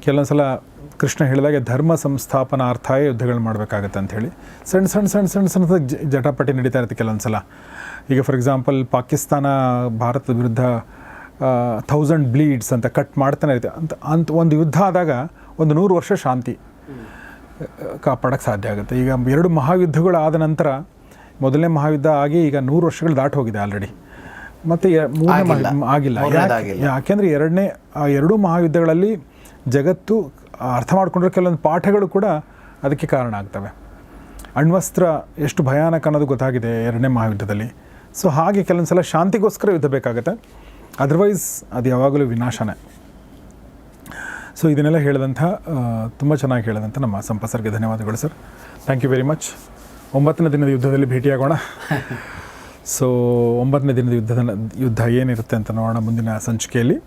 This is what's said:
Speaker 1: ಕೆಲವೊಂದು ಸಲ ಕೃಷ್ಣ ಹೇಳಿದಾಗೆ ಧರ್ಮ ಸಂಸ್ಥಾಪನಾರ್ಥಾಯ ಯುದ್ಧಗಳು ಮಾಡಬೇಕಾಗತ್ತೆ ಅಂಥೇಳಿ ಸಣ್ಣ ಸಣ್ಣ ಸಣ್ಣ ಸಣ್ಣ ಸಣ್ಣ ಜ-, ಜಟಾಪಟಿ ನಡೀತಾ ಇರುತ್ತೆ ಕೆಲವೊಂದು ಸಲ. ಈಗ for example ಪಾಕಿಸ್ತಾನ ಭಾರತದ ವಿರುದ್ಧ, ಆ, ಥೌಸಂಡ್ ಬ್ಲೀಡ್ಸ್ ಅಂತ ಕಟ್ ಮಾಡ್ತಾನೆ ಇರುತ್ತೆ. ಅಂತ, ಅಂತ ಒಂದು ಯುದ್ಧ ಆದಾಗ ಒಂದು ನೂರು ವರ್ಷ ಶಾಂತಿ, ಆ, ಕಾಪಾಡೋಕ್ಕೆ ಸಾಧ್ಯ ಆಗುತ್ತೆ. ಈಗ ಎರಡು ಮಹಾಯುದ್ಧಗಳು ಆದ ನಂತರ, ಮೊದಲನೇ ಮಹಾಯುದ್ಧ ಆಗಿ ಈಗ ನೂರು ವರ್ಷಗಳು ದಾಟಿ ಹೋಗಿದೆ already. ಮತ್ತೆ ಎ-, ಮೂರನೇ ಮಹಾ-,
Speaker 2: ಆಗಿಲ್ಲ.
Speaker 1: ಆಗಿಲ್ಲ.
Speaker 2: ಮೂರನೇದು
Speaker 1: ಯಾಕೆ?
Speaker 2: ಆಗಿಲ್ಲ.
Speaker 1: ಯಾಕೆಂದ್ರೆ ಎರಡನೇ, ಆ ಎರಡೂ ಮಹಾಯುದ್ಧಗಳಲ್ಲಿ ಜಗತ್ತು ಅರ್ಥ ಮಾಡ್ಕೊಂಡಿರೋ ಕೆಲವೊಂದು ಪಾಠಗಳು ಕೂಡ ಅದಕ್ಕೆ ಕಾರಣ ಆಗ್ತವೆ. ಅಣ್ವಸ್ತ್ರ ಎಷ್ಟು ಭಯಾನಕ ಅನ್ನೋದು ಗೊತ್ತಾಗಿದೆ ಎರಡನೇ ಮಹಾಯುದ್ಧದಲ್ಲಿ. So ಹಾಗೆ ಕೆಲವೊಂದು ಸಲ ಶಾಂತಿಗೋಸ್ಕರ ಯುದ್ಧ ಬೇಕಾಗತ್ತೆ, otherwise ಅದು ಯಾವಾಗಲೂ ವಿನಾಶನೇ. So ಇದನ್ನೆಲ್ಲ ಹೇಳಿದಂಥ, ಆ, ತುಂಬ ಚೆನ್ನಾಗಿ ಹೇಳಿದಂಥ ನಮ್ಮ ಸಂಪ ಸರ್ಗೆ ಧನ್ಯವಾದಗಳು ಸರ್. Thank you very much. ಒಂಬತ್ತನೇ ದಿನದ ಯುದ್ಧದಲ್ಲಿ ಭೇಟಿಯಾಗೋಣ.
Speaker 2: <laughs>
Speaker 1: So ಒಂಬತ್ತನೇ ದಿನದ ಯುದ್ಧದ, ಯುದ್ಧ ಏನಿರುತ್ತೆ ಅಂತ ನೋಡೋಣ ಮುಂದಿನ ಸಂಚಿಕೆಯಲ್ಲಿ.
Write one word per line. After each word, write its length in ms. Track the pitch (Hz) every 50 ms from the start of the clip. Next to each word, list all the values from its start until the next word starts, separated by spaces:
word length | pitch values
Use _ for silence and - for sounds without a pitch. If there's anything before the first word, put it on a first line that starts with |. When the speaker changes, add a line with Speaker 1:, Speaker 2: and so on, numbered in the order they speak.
Speaker 1:
ಕೆಲವೊಂದು 280 | - - 139 143 143 131
ಸಲ 120 | 147 147 147 135 131 - - - - - - - - -
ಕೃಷ್ಣ 260 | - 139 - - 160
ಹೇಳಿದಾಗೆ 360 | 135 131 139 139 147 151 143
ಧರ್ಮ 340 | 123 117 123 127 147 160 165
ಸಂಸ್ಥಾಪನಾರ್ಥಾಯ 1080 | 156 - 147 139 131 - - - 135 131 - - 131 131 123 123 123 - - 131 135 147
ಯುದ್ಧಗಳು 340 | 147 127 113 123 123 123 120
ಮಾಡಬೇಕಾಗತ್ತೆ 600 | 113 113 110 107 107 104 - 104 101 98 98 101
ಅಂಥೇಳಿ 300 | 98 98 98 107 110 147 - - - - - - -
ಸಣ್ಣ 200 | - - 185 190
ಸಣ್ಣ 200 | 185 - 208 208
ಸಣ್ಣ 200 | 196 - 202 202
ಸಣ್ಣ 200 | 185 - 202 196
ಸಣ್ಣ 300 | 180 - 190 185 160 185
ಜ-, 200 | 180 147 127 147
ಜಟಾಪಟಿ 560 | - - 151 135 139 123 147 139 - 143 127 139
ನಡೀತಾ 260 | 131 123 127 110 131
ಇರುತ್ತೆ 180 | 123 110 120
ಕೆಲವೊಂದು 240 | - 120 110 110 104
ಸಲ. 140 | - 120 107 104 - - - - - - - - - - - - - -
ಈಗ 80 | 139 131
for 140 | 131 - 139
example 540 | 131 120 135 139 131 123 - 143 135 131
ಪಾಕಿಸ್ತಾನ 600 | 123 - 127 123 - - 143 - - - 143 139 139 139 135 131 127 123 123 123
ಭಾರತದ 480 | 123 113 113 120 117 123 139 123 - 127
ವಿರುದ್ಧ, 260 | 117 120 123 113 117 127 123 123 113 - - - - - - - - - - - - 139
ಆ, 340 | 131 127 120 120 123 117 110
ಥೌಸಂಡ್ 480 | 123 - 147 147 151 143 165 160 147 123
ಬ್ಲೀಡ್ಸ್ 440 | 117 139 151 151 139 123 110 - 135
ಅಂತ 140 | 120 113
ಕಟ್ 320 | 127 - - 139 - - -
ಮಾಡ್ತಾನೆ 340 | 139 135 143 - - 151 135
ಇರುತ್ತೆ. 280 | 123 113 104 - -
ಅಂತ, 140 | 165 156 156
ಅಂತ 360 | - - 143 151 165 170 156
ಒಂದು 260 | 156 165 165 165 151
ಯುದ್ಧ 260 | 151 160 156 135 151 196
ಆದಾಗ 280 | 196 175 180 180 160 139 120 131 170 - - - - - -
ಒಂದು 160 | 160 156 151
ನೂರು 200 | 151 185 202 185
ವರ್ಷ 180 | 170 - - 208
ಶಾಂತಿ, 460 | 175 - 143 127 127 123 127 117 -
ಆ, 1400 | - - - - - - 139 123 113 104 101 - - - - - - - - - 160 - - - - - -
ಕಾಪಾಡೋಕ್ಕೆ 500 | - - - 131 120 - 135 127 131 -
ಸಾಧ್ಯ 220 | - 110 101 98 113
ಆಗುತ್ತೆ. 280 | 107 101 101 - 123
ಈಗ 160 | 127 127 131 131 127 123 123
ಎರಡು 200 | 135 147 170 180
ಮಹಾಯುದ್ಧಗಳು 720 | 170 156 131 135 175 185 180 170 123 151 165 190 180 165
ಆದ 160 | 156 160 151
ನಂತರ, 440 | 165 160 156 156 143 165 151 135 135 165 - _ - - - - - - - - -
ಮೊದಲನೇ 260 | 139 135 131 147 165
ಮಹಾಯುದ್ಧ 400 | 170 165 151 139 151 156 147 139
ಆಗಿ 400 | 156 156 143 143 147 147 170 170
ಈಗ 100 | 151 139
ನೂರು 300 | 143 135 127 143 165 170
ವರ್ಷಗಳು 300 | 165 - - 160 165 160
ದಾಟಿ 220 | 127 131 147 - 143
ಹೋಗಿದೆ 200 | 127 113 104 104
already. 320 | 101 101 101 104 98 95 - - - - - - - - - - - - - - - 165
ಮತ್ತೆ 240 | 165 165 - 190 170
ಎ-, 260 | 160 156 135 123 160
ಮೂರನೇ 240 | 156 170 180 - 190
ಮಹಾ-, 100 | 175 160
Speaker 2:
ಆಗಿಲ್ಲ. 320 | 143 131 - 143 143 143
Speaker 1:
ಆಗಿಲ್ಲ. 360 | - 135 151 143 135 123 107
Speaker 2:
ಮೂರನೇದು 200 | 135 147 139 165
Speaker 1:
ಯಾಕೆ? 140 | 175 190 -
Speaker 2:
ಆಗಿಲ್ಲ. 300 | 113 107 101 98 - 135
Speaker 1:
ಯಾಕೆಂದ್ರೆ 440 | 143 131 131 135 - 196 202 202 185
ಎರಡನೇ, 480 | 151 143 151 160 165 185 196 190 - - - - -
ಆ 100 | 143 147
ಎರಡೂ 300 | 143 143 139 139 165 214
ಮಹಾಯುದ್ಧಗಳಲ್ಲಿ 960 | 220 202 180 165 175 175 165 147 170 170 160 160 165 185 208 220 190 - - - - - - - - - 131
ಜಗತ್ತು 640 | 120 143 139 165 185 180 - - 214 226 190 135 - - - - - - 120 127 127
ಅರ್ಥ 180 | 123 120 - 165
ಮಾಡ್ಕೊಂಡಿರೋ 360 | 190 190 180 - 185 175 185
ಕೆಲವೊಂದು 280 | 180 - 180 180 170 151
ಪಾಠಗಳು 500 | - 156 156 175 165 202 202 208 202 175
ಕೂಡ 160 | - 196 190 214 170 151 147 - - - - - - - -
ಅದಕ್ಕೆ 240 | 139 143 143 -
ಕಾರಣ 280 | 151 - 139 127 120 110
ಆಗ್ತವೆ. 400 | 101 98 98 - - 98 98 - - - - - - - - - - - - - - - - -
ಅಣ್ವಸ್ತ್ರ 480 | 123 147 160 170 190 160 - - - 180 175 160 139 - - - -
ಎಷ್ಟು 240 | 147 143 - - 165
ಭಯಾನಕ 440 | 131 135 143 156 165 165 160 -
ಅನ್ನೋದು 200 | 160 151 151 147
ಗೊತ್ತಾಗಿದೆ 580 | 135 139 120 131 135 127 123 110 117 117 113 113
ಎರಡನೇ 240 | 117 117 117 123 135
ಮಹಾಯುದ್ಧದಲ್ಲಿ. 640 | 127 120 113 113 107 98 110 101 104 104 107 120 - - - - - - - - - - -
So 60 | 185
ಹಾಗೆ 340 | 139 147 165 175 208 202 180
ಕೆಲವೊಂದು 260 | - 185 175 170 151
ಸಲ 120 | - -
ಶಾಂತಿಗೋಸ್ಕರ 720 | 117 - - 156 170 196 180 226 190 214 180 - - 202
ಯುದ್ಧ 160 | 190 170 139
ಬೇಕಾಗತ್ತೆ, 560 | 147 131 135 - 127 117 120 110 160 196 233 - - - - - - - - - - - - 131
otherwise 600 | 143 151 165 202 202 208 170 - - - - - - -
ಅದು 160 | 127 120 127
ಯಾವಾಗಲೂ 360 | 127 123 131 139 139 147 143
ವಿನಾಶನೇ. 540 | 127 117 117 120 123 117 - 117 107 - - - - - - - - - - - - - - - - - - - - - - - - - - - - - - - - - - - - - - -
So 100 | 160 151
ಇದನ್ನೆಲ್ಲ 260 | 139 147 151 160 165
ಹೇಳಿದಂಥ, 440 | 143 143 143 139 135 135 131 120 151
ಆ, 680 | 170 202 - - - 127 127 127 120 113 113 110 113 113 -
ತುಂಬ 160 | - 143 151
ಚೆನ್ನಾಗಿ 300 | 147 - 131 127 123 110
ಹೇಳಿದಂಥ 340 | 113 107 107 107 107 110 135
ನಮ್ಮ 220 | 135 120 101 98
ಸಂಪ 240 | - - 113 107 104
ಸರ್ಗೆ 260 | 110 - 117 110 110
ಧನ್ಯವಾದಗಳು 460 | 101 107 110 113 110 110 110 104 110
ಸರ್. 160 | 107 - 160 - - - - - - - - - - - -
Thank 180 | 135 131 120
you 100 | 139 131
very 160 | 131 127 139 -
much. 120 | - - - - - - - - - - - - - - - -
ಒಂಬತ್ತನೇ 340 | 135 143 156 160 - 165 160
ದಿನದ 200 | 139 147 147 139
ಯುದ್ಧದಲ್ಲಿ 380 | 135 131 123 139 135 139 139
ಭೇಟಿಯಾಗೋಣ. 460 | 127 127 127 123 143 139 127 135 139 160
Speaker 2:
<laughs> 1400 | - - - - - - - 156 135 131 - 127 117 - - - - - - - - - - - - - - - -
Speaker 1:
So 60 | 135 127 127 123 120 120 123 120 120 120 117 120
ಒಂಬತ್ತನೇ 320 | 123 131 135 143 135 139 135
ದಿನದ 200 | 120 123 123 120
ಯುದ್ಧದ, 600 | 117 110 110 120 120 123 120 107 98 110 110 -
ಯುದ್ಧ 240 | - 131 127 113 107
ಏನಿರುತ್ತೆ 560 | 113 117 117 123 131 131 123 113 113 - -
ಅಂತ 140 | 117 104 -
ನೋಡೋಣ 280 | 110 110 113 113 113 117
ಮುಂದಿನ 400 | 110 110 117 117 113 113 110 107
ಸಂಚಿಕೆಯಲ್ಲಿ. 600 | - - 117 107 - - - 127 117 123 175 302 -